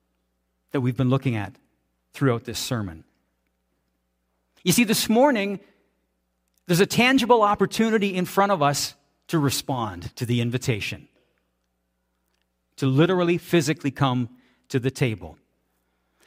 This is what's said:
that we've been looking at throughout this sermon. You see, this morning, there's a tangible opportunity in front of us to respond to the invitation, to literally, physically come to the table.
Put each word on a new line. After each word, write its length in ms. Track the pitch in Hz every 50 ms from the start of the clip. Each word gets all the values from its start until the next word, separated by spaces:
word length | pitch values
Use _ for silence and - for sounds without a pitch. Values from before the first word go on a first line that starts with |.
| _ _ _ _ _ _ _ _ _ _ _ _ _ _
that 80 | - 147
we've 160 | 123 127 123
been 140 | - 131 123
looking 260 | 131 135 - 139 117
at 220 | 107 101 98 - - _ _ _ _ _ _ _ _ _ _ _
throughout 320 | - 139 135 120 117 -
this 140 | - 110 -
sermon. 440 | - - 135 117 101 92 82 82 - _ _ _ _ _ _ _ _ _ _ _ _ _ _ _ _ _ _ _ _ _ _ _ _ _ _ _ _ _ _ _ _
You 80 | 180
see, 140 | 175 - 240
this 240 | 190 220 - - -
morning, 500 | 214 233 262 294 269 214 196 202 202 180 - _ _ _ _ _ _ _ _ _ _ _ _ _ _ _ _ _ _ _ _
there's 140 | - 175 165
a 60 | 196
tangible 560 | 185 - - 233 254 269 269 233 208 247 233
opportunity 720 | 214 208 208 - 196 190 - - 220 226 220 226 202 202 180
in 80 | 185 180
front 300 | - - - 196 202 202
of 80 | 170
us 340 | 147 139 143 139 - - - _ _ _ _ _ _ -
to 100 | - 165
respond 760 | 143 135 - - - - 139 123 113 107 90 87 82 - -
to 100 | - 123
the 140 | 107 120 120
invitation, 680 | 120 120 117 120 - - 117 101 - - 101 90 - _ _ _ _ _ _ _ _ _ _ _ _ _ _ _ _ _ _ _ _ _ _ _ _ _ _ _ _ _ _ _ _ _ _ -
to 100 | 143 131
literally, 500 | 131 139 160 170 185 180 175 170 175 165
physically 540 | - - - 170 135 139 156 151 - 143
come 380 | - - 143 135 123 127 123 113 - _ _ _ _ _ _ _
to 100 | - 135
the 120 | 113 131
table. 460 | - - 143 123 110 95 92 80 76 - _ _ _ _ _ _ _ _ _ _ _ _ _ _ _ _ _